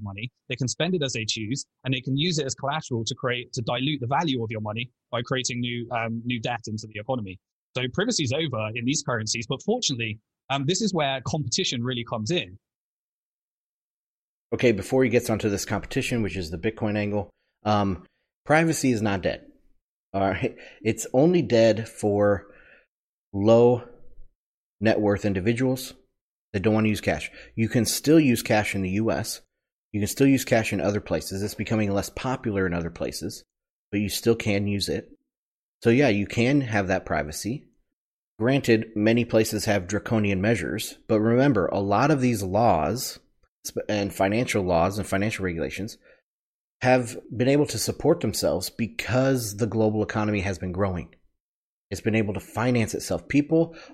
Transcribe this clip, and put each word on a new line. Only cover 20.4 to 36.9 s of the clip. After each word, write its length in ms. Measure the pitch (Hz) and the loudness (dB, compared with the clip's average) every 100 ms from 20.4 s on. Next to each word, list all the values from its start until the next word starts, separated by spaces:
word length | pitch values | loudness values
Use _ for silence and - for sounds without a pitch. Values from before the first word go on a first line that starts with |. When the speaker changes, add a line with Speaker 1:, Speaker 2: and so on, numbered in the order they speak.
| 123 - - - | -4 -6 -18 -6
Speaker 2:
it's 240 | 110 113 - | -4 -4 0
only 280 | 127 160 180 | 4 4 4
dead 480 | 113 117 113 107 110 | 4 6 6 4 -2
for 560 | - 107 101 104 95 - - - - _ _ _ _ _ | -4 0 2 2 2 -4 -20 -20 -20 _ _ _ _ _
low 500 | 98 104 117 120 123 - - - - - _ _ _ _ - | 0 6 8 6 4 -4 -18 -20 -18 -20 _ _ _ _ -2
net 180 | 110 104 | 0 2
worth 260 | 104 101 107 | 2 2 0
individuals 680 | 95 95 120 131 127 - - _ _ _ _ _ | 0 0 0 0 -2 -8 -16 _ _ _ _ _
that 80 | 101 | -2
don't 120 | 107 | 2
wanna 160 | 110 107 | 4 2
use 120 | 101 | 0
cash. 300 | - 73 - - - - | 0 -2 -4 -14 -10 -4
You 120 | 110 | 0
can 180 | 127 104 | 2 0
still 340 | - 143 160 | 0 6 6
use 240 | 143 117 | 6 4
cash 320 | - 107 104 101 | 2 2 2 -2
in 60 | |
the 100 | 92 | -2
U 180 | 98 110 | 0 0
S. 320 | 80 - - _ _ _ _ _ | 0 -4 -10 _ _ _ _ _
You 100 | 104 | -4
can 60 | 104 | -2
still 200 | - 139 | 4 4
use 180 | 135 - | 4 4
cash 280 | 117 107 | 2 2
in 80 | 98 | 0
other 180 | 85 101 | 0 -2
places. 420 | - 82 - 95 | -2 -4 -4 -6
It's 140 | 101 - | -6 -6
becoming 380 | 107 110 104 | -2 0 0
less 160 | 98 - | -2 -4
popular 580 | - 131 131 117 98 92 | -6 -4 -4 -2 0 0
in 60 | |
other 160 | 85 85 | -2 -4
places, 540 | 85 73 - 82 - - _ _ _ _ | -6 -8 -6 -8 -10 -18 _ _ _ _
but 80 | 104 | -2
you 100 | 101 | -2
still 260 | - 117 113 | 0 2 2
can 320 | 113 98 101 | 2 0 0
use 200 | 101 87 | -2 -2
it. 220 | 73 - - _ _ _ _ _ _ | -4 -8 -20 _ _ _ _ _ _
So 80 | 117 | 4
yeah, 200 | 123 143 | 6 4
you 180 | 101 98 | 2 0
can 340 | - 120 143 | 0 2 2
have 260 | 123 107 | 2 0
that 180 | 95 | 0